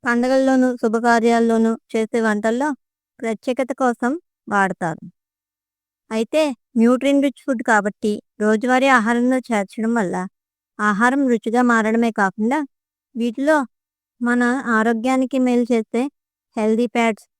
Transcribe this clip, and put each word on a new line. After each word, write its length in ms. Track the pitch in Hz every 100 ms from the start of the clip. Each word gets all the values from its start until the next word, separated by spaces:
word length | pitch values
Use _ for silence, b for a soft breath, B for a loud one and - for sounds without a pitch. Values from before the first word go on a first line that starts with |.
పండగల్లోనూ, 640 | 247 240 247 262 262 262 254 247
శుభకార్యాల్లోనూ 960 | 233 226 240 233 226 233 233 226 226 226 _ 226
చేసే 260 | 220 240
వంటల్లో 480 | 226 208 226 240 294 269 _ _ _ _
ప్రత్యేకత 520 | 226 214 - 247 247
కోసం 420 | 269 254 233 240 320 _ _ -
వాడతారు. 520 | 208 190 185 170 156 175 _ _ _ _ _ _ _ _ _ _
అయితే 320 | 220 226 311 302 247 _ 233
న్యూట్రియం 420 | 226 254 269 277
రిచ్ 220 | 277 - -
ఫుడ్ 180 | 240
కాబట్టి 500 | 247 220 202 - 214 208 _ _
రోజువారీ 460 | 214 220 247 254 269
ఆహారంలో 520 | 254 220 240 247 262
చేర్చడం 540 | - 220 196 - 220
వల్ల 220 | 233 185 185 185 _ _ _ _ -
ఆహారం 420 | 208 196 240 277 269
రుచిగా 360 | 233 233 233 247
మారడమే 400 | 226 214 226 233
కాకుండా 480 | 220 196 202 214 294 277 _ _ _ _ 226
వీటిలో 440 | 233 233 277 302 247 _ _ _ _ _
మన 220 | 240 240 240 262 240
ఆరోగ్యానికి 680 | 226 220 226 247 262 262 269
మేలు 260 | 247 240 240
చేసే 300 | 233 214 233 277 _ _ _ _ -
హెల్దీ 280 | 214 220 240
ఫ్యాట్స్ 380 | 240 226 208 _